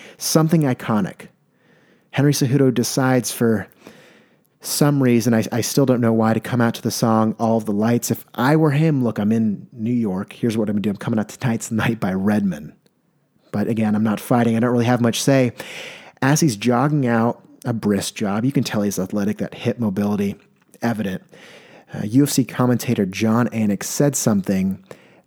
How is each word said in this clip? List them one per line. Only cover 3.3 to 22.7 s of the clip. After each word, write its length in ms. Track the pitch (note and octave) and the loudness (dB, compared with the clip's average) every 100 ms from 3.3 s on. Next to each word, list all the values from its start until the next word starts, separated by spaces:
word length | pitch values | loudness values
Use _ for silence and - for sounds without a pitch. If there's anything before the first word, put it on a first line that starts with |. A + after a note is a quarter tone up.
for 380 | - A#2 G#2+ F#2+ _ - - - - _ _ _ _ | 0 0 0 -4 _ -20 -20 -20 -20 _ _ _ _
some 400 | - - D3 C#3+ | -8 0 2 4
reason, 320 | B2+ A#2 A#2 | 4 4 4
I, 100 | A2 G2 | 0 0
I 80 | A#2+ | -4
still 240 | - - | -2 0
don't 160 | C3 B2 | 2 2
know 140 | A#2 | 2
why, 180 | A2+ A2 | 2 2
to 80 | A2 | 0
come 220 | - B2 | -2 0
out 100 | A#2 - | 0 0
to 40 | |
the 100 | A2+ | -6
song 460 | - A#2 A2 A2 G#2+ | -2 2 2 2 0
All 200 | A2+ A2+ | 0 0
of 80 | A2 | -2
the 60 | |
Lights. 380 | G2+ A2+ A#2+ - | -2 0 0 -2
If 140 | A#2 - | -6 -6
I 220 | - B3+ D#3 | -2 2 2
were 140 | D#3 | 2
him, 340 | C#3 D#3+ C#3 | 2 2 2
look, 140 | A#2+ - | -2 -2
I'm 120 | G#2 | 0
in 380 | A2+ A2 G2 - | 2 0 -2 -10
New 200 | A#2+ A2 | -8 -4
York. 400 | B2 G#2+ F#2+ G2+ | -2 -2 -4 -8
Here's 240 | - B2 A2 | -4 -2 0
what 140 | G#2+ | -2
I'm 60 | G2+ | -2
gonna 40 | |
do. 80 | G#2 | -2
I'm 80 | G2 | -4
coming 240 | - A2 | -2 -2
out 80 | G#2 | -4
tonight's 420 | - A#2 A2+ - | -4 -4 -4 -4
<laughs> 0 | |
Night 300 | A2 A#2 A2+ | -2 -2 -2
by 140 | G2 | -2
Redman. 600 | F#2+ G2 G#2 G2 D2+ D2+ - _ _ _ _ _ _ _ | 0 0 2 0 -4 -12 -20 _ _ _ _ _ _ _
But 160 | G#2 G2+ | -4 -2
again, 260 | A2+ G#2+ | 0 0
I'm 100 | G#2+ | 0
not 160 | A2 G2+ | 0 -2
fighting. 360 | - B2 A#2 A2+ | 0 2 2 2
I 40 | |
don't 120 | A#2+ | 2
really 140 | A#2+ A#2 | 2 2
have 160 | A#2+ | 2
much 180 | A#2 - | 2 0
say. 320 | - C3+ B2 - - - - - - _ | 2 2 2 -4 -14 -14 -16 -18 -20 _
As 180 | C3+ D#3 | 0 2
he's 160 | D#3+ G2+ | 2 2
jogging 500 | A#2 A#2+ C#3+ D3 B2 | 0 2 2 2 2
out, 400 | A#2 A#2 - - - B2+ | 2 2 -2 -14 -10 -6
a 80 | |
brisk 400 | A2+ G#2 G2 - | -2 0 0 -2
jog, 320 | - G#2 G#2 B2+ | -4 -4 -2 0
you 60 | |
can 120 | C#3+ | -2
tell 160 | A2+ G#2+ | -2 -2
he's 180 | G2+ F#2+ | -2 -2
athletic, 380 | F#2 G#2 G2+ G2+ | -4 -2 -2 -4
that 160 | G2 | -8
hip 260 | - A#2 A#2+ | -4 -4 -2
mobility, 580 | G#2+ F#2+ G#2 G#2 G2+ - _ _ _ - | -2 -2 -2 -2 -4 -6 _ _ _ -6
evident. 420 | A#2 G#2+ G2 F#2 - - - - - - _ | -4 -4 -6 -8 -12 -20 -20 -20 -20 -20 _
Uh, 80 | - | -10
U 200 | G#2 B2+ | 0 2
F 60 | C#3+ | 2
C 140 | - | 0
commentator 640 | A#2 - B2 | -2 0 0